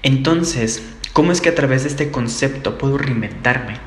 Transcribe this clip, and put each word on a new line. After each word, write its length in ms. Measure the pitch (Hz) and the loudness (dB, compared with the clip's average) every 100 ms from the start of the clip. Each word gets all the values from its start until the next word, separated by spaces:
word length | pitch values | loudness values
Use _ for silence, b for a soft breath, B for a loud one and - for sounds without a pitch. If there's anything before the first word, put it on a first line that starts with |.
Entonces, 800 | 135 135 143 165 165 123 110 - - - - | 4 2 4 2 0 0 -2 -4 -10 -14 -2
¿cómo 180 | - 165 | 2 4
es 120 | 175 | 4
que 80 | 170 | 2
a 40 | |
través 280 | 165 139 127 | 2 2 2
de 80 | 143 | 0
este 200 | - 147 | -2 -4
concepto 680 | 131 117 - 135 - 104 - | -2 -4 0 -2 -2 -6 -2
puedo 180 | 139 139 | 0 0
reinventarme? 800 | 139 117 104 - 123 113 - 110 | 0 -2 -2 -2 0 0 -4 -10